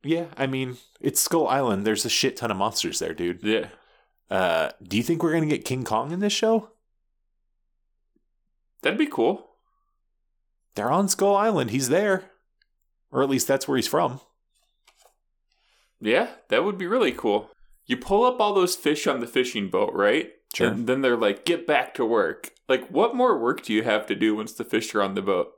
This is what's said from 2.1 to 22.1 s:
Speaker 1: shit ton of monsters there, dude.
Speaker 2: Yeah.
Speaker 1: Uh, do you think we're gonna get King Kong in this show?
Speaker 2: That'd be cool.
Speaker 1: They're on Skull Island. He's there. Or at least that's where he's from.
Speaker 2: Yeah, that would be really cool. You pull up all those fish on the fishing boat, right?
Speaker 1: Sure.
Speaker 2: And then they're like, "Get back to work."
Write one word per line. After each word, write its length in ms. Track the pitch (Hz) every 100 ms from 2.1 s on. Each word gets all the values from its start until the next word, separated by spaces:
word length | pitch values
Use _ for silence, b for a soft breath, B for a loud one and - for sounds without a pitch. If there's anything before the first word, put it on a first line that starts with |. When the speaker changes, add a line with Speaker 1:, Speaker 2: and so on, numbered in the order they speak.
Speaker 1:
shit 260 | - 131 -
ton 140 | 117
of 80 | 98
monsters 400 | 104 - 82 -
there, 160 | 82
dude. 280 | 82 87 90
Speaker 2:
Yeah. 260 | 104 110 - b b b b _ _
Speaker 1:
Uh, 400 | 95 90 82 76 -
do 140 | 90 101
you 40 |
think 200 | 120 165
we're 100 | 170
gonna 140 | 165 151
get 180 | 143
King 200 | - 131
Kong 260 | 123 110 135
in 80 | 175
this 120 | 208
show? 380 | - 220 226 220 _ _ _ _ _ _ _ _ _ _ _ _ _ _ _ _ _ _ _ _ _
Speaker 2:
That'd 160 | - 208
be 80 | 294
cool. 420 | - 117 202 - _ _ _ _ _ _ _ _ _ _ _ _
Speaker 1:
They're 160 | - 113
on 180 | 165 196
Skull 260 | - 196 196
Island. 340 | 220 180 120
He's 180 | 123 127
there. 420 | 165 208 185 - _ _ _ _ _ _ _ _
Or 120 | 131
at 80 | 139
least 160 | 135 -
that's 200 | 135 -
where 80 | 131
he's 100 | -
from. 320 | 147 156 127 _ _ _ _ _ _ _ _ _ _ _ _ _ _ _ _ _ _
Speaker 2:
Yeah, 300 | 107 135 247 - _
that 160 | 110
would 120 | 185 185
be 100 | 175
really 260 | 247 175
cool. 360 | - 117 104 - _ - _ -
You 100 | 123
pull 280 | - 202
up 160 | 247 247
all 120 | 208
those 220 | 196 180
fish 320 | - 151 151 165
on 140 | 131
the 60 | 117
fishing 440 | 131 127 110 95
boat, 220 | 92 101
right? 380 | - 101 139 - - _
Speaker 1:
Sure. 160 | - 120
Speaker 2:
And 180 | 104 117
then 140 | 131
they're 160 | 131 120
like, 280 | 107 101
"Get 220 | - 170 -
back 280 | 143 -
to 100 | -
work." 460 | 113